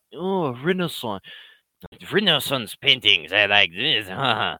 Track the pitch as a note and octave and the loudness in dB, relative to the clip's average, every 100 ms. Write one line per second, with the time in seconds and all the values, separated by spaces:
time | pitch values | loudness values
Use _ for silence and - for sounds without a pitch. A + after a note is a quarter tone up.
0 | _ B2 F3+ F#3+ D#3+ A#2+ C#3+ F#3 F3 - | _ -8 -2 0 0 -2 -2 0 -2 -4
1 | B2 G2 - - - _ _ _ - - | -6 -6 -8 -20 -20 _ _ _ -20 -20
2 | - F3+ G#3+ D#3 - C3+ G#2+ - C#3 C3 | -4 0 4 4 2 -4 -4 -10 -10 -2
3 | G#2+ G2 D2+ F#2+ G#2 G2+ G2 E2+ C3 B2+ | 2 2 2 2 4 4 4 2 -2 0
4 | G#2 F#2 C#3 A2 G#2 D#2 | -2 -2 0 0 0 -4